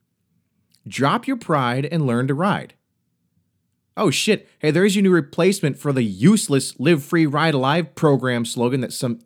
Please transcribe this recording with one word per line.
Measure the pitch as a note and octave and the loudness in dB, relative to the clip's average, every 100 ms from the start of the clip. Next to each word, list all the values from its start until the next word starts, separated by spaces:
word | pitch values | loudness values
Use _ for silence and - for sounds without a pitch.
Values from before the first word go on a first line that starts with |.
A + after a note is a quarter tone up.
| _ _ _ _ _ _ _ _ - | _ _ _ _ _ _ _ _ -14
Drop | G2+ C#3 A3 A#3+ | -2 0 0 -4
your | C4 | -8
pride | - D3+ B2 B2 C#3+ | -2 -2 0 -2 -4
and | E3 C#3 | -2 0
learn | A#2 C3 | 0 -2
to | |
ride. | C#3 F#3+ G#2 C2 _ _ _ _ _ _ _ _ _ _ _ _ - | -2 -2 -2 -6 _ _ _ _ _ _ _ _ _ _ _ _ -4
Oh | A3 | -2
shit, | C#3 - G3+ - _ | 0 0 -2 -4 _
hey, | D#3 | 0
there's | D3+ G3+ G3 | 2 2 2
your | |
new | G3 | 4
replacement | F3 C#3+ - F3+ G3 D3+ C3 | 2 0 0 0 2 -2 -4
for | D3 | -4
the | C3 | -2
useless | A2+ F#2 C#3+ G#3+ - C#3 - - | -2 2 4 4 2 -2 -2 -2
Live | C3 E3 | 0 0
Free, | C#3 F3 D#3+ | 0 0 0
Ride | D3 D#3+ | 0 0
Alive | D3 C3 D#3+ E3+ - | 0 0 -2 -4 0
program | D#3+ C#3 B2+ A#2+ A#2 | 2 2 0 -2 -4
slogan | - A#2+ C3+ | -2 -2 -2
that | A#2 | -4
some | - B2+ A#2 | -6 -6 -4